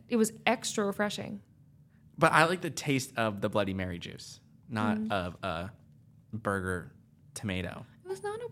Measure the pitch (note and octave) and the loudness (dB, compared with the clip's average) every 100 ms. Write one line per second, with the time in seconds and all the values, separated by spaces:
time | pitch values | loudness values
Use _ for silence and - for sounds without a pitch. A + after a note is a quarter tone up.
0 | - A#3 G#3+ - A3+ B3 - A3+ G3+ G3+ | 0 2 2 2 0 0 -2 -2 -2 0
1 | G#3 - - G3+ - - - - - - | -4 -4 -8 -10 -14 -20 -20 -20 -20 -20
2 | - - D#3+ D#3 E3 F3+ E3 - D3 C3+ | -16 2 6 8 6 4 -2 -4 0 0
3 | - - A2 G2+ G#2 G#2+ G2 F#2+ F2+ F2 | 0 0 0 2 0 2 0 -2 -4 -6
4 | - - - - - - - A2 G#2+ G#2+ | -10 -12 -16 -18 -20 -20 -6 0 2 0
5 | A2 G2 F2 - F#2+ E2 G2 - - - | 0 0 -2 -4 -4 -4 -6 -12 -20 -20
6 | - - - G#2+ G#2 G2 F#2 F2+ E2 - | -20 -20 -12 -4 0 0 0 -2 -6 -18
7 | - - - - G#2+ F#2 F2 - - - | -20 -20 -18 -8 -4 -2 -4 -8 -14 -16
8 | F4+ F#4+ G4+ A4 A#4+ | -10 -6 -6 -6 -10